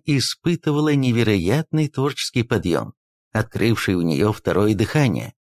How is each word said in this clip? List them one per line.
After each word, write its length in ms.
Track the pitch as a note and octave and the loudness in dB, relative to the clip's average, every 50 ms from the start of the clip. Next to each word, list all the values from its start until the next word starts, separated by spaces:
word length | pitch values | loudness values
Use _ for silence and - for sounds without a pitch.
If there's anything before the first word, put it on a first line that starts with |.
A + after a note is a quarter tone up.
| - | -2
испытывала 920 | D#3 C#3+ B2+ - - - _ - F3 E3+ - - D#3 C#3+ D3 D3+ D3+ D3 | -2 -2 -2 -2 -4 -6 _ -2 -2 -2 -2 -2 -2 0 0 2 2 2
невероятный 920 | C#3 C3 B2 A2+ A#2+ A2+ G#2+ G#2 F#2+ D#2+ F2+ B2 D#3 D#3 - D#3 D#3 D3+ | 2 2 2 2 2 2 2 2 2 2 0 0 0 -2 -2 -2 -2 -2
творческий 560 | D3 - C3+ C3 C#3+ B2+ - - - - B2 A#2 | -2 -2 -2 -2 -2 -2 -6 -8 -4 -2 -4 -2
подъём, 500 | - A#2+ F#2+ D#2 F2 D#2+ B1+ G#1+ - - _ _ _ _ _ _ _ | 0 -2 -2 0 0 -2 -2 -4 -6 -14 _ _ _ _ _ _ _
открывший 640 | - G#2+ - - - - G2 A#2 A2 - - G#2 F#2+ | -4 -4 -4 -2 -2 -2 0 0 0 0 0 -2 -2
у 60 | F2 | 0
неё 320 | E2+ E2 D2+ C#2 G#2 G#2+ G#2 | 0 0 0 2 0 0 0
второе 420 | - - F#2 E2 F#2 G#2 G#2+ G#2+ | -2 -2 -2 0 2 2 2 2
дыхание. 580 | F#2 G#2+ - - D#3 C#3+ A#2 D2+ A1+ - - - _ | 0 0 0 2 2 2 2 0 -2 -6 -10 -16 _